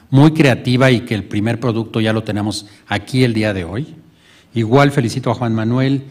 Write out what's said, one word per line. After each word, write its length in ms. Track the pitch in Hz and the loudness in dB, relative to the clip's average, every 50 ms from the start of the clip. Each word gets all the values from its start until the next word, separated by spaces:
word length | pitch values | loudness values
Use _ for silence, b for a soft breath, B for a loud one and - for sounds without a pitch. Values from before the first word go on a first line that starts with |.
| B _ | B _
muy 220 | 135 135 143 160 | 4 6 6 6
creativa 600 | 156 160 151 135 117 - - 127 123 123 135 131 | 6 4 4 2 2 0 0 0 2 4 4 4
y 100 | 127 110 | 4 2
que 120 | - - 113 | 0 -4 -6
el 120 | 101 90 | -6 -6
primer 340 | - - 104 101 117 117 117 | -6 -4 -2 -2 -2 -2 -2
producto 400 | 131 127 107 113 110 - - 113 | -4 -4 -4 -4 -6 -4 -4 -2
ya 140 | 110 110 110 | 0 0 -2
lo 100 | 110 107 | -2 -4
tenemos 440 | - 98 107 104 107 104 - B B B B B | -4 -4 -4 -4 -4 -6 -8 B B B B B
aquí 380 | - 104 101 101 - - 131 127 | -6 -6 -6 -4 -4 0 0 2
el 80 | 120 110 | 2 2
día 200 | 110 107 107 101 | 0 -2 -2 -2
de 120 | 92 85 | -4 -6
hoy. 300 | 82 92 117 156 - - - - b b b b b b b b b - | -6 -8 -8 -10 -10 -14 -20 -20 b b b b b b b b b -4
Igual 380 | 117 113 107 120 139 143 143 | -4 0 2 4 4 4 4
felicito 380 | 139 143 117 110 - 135 127 127 | 2 0 -2 -2 -4 -4 -4 -4
a 40 | 117 | -4
Juan 180 | 117 127 113 113 | -2 -2 -2 -2
Manuel 500 | 110 110 113 120 127 131 135 139 135 139 B | -2 -2 0 0 0 0 0 -2 -2 -6 B